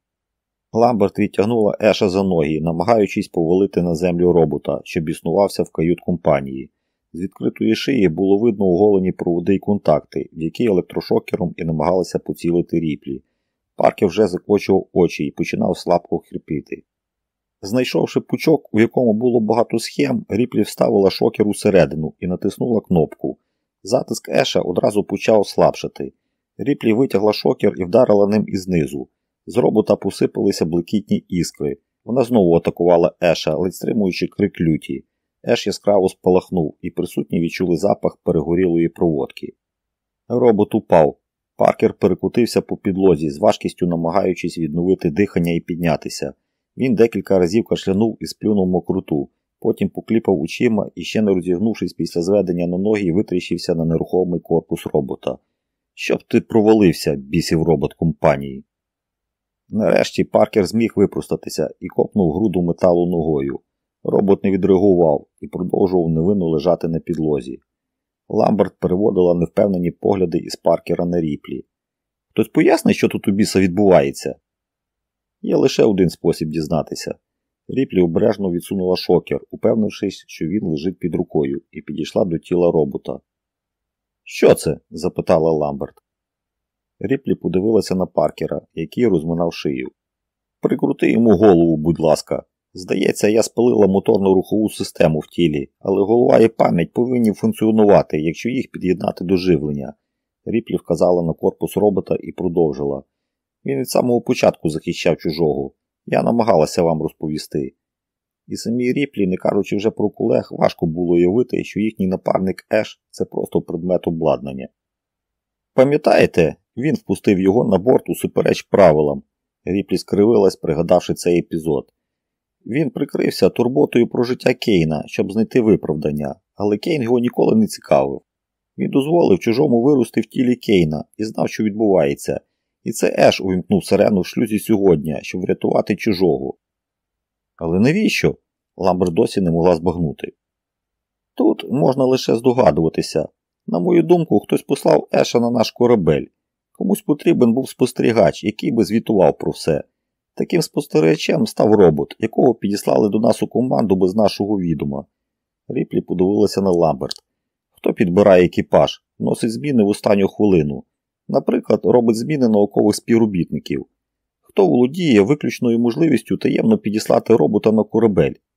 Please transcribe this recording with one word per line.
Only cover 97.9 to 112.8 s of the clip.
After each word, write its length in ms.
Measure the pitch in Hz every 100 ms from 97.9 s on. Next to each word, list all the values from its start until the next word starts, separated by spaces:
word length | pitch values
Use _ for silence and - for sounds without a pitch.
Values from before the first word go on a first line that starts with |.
| 90 - 78
якщо 280 | 78 80 117
їх 220 | 131 -
під'єднати 540 | 90 90 87 - -
до 120 | 90 95
живлення». 580 | 92 80 73 71 67 - _ _ _ _
Ріплі 320 | - 104 - -
вказала 460 | - 82 90 90
на 100 | 82
корпус 440 | - 101 - 82 -
робота 400 | 104 95 87 -
і 120 | -
продовжила. 720 | - 90 85 82 67 71 69 - _ _ _ _ _
«Він 140 | 139 135
від 100 | 127
самого 320 | - 127 120
початку 480 | - - 98 - 82
захищав 480 | 76 - 85 90 78
чужого. 560 | - 76 80 67 69 - _ _ -
Я 160 | 123
намагалася 600 | - 117 113 90 76 -
вам 200 | 85 80
розповісти». 720 | 76 - 80 76 - 78 65 - _ _ _ _ _ _ -
І 100 | -
самій 360 | 110 120 123
Ріплі, 340 | 123 143 - 98
не 100 | 90
кажучи 400 | - 101 95 107
вже 140 | 107
про 200 | - 104
колег, 380 | - 107 127 -
важко 360 | - - - 85
було 280 | 78 87
уявити, 500 | 87 87 107 123 -
що 160 | - -
їхній 260 | 107 - 95
напарник 600 | 92 - - 95 90 -
Еш — 300 | 110